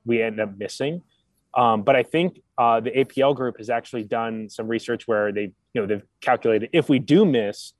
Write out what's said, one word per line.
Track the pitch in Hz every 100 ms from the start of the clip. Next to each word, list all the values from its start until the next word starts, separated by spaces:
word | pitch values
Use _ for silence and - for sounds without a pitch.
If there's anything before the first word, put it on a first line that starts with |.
| 113
we | 117
end | 113 107
up | 107 98
missing. | 101 - 139 175 - _ _ _ _
Um, | 127 120 110
but | 101 135
I |
think, | 120 160 180 - _ -
uh, | 117 113
the | 117 131
A |
P | 135 -
L | 139
group | 135 127 -
has | 110
actually | 117 - 123
done | 104 120 113 110 107
some | - 110
research | 113 - 117 -
where | 107 104
they, | 101 101 - _
you | 120
know, | 101
they've | 104 - _
calculated | - 120 117 110 113
if | 170 -
we | 135
do | 113 160 208
miss | 123 104 - - _